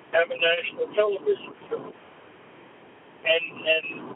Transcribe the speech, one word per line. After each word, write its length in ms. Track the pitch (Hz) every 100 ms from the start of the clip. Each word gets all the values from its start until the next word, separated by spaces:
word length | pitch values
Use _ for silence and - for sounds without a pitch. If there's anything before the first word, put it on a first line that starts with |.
| - -
have 120 | 523
a 60 | 508
national 560 | - 170 - - 480 -
television 580 | 415 - 415 392 - - -
show. 240 | - - - - - - - - - - - - - - - -
And, 200 | 640 - -
and 580 | - - - 640 -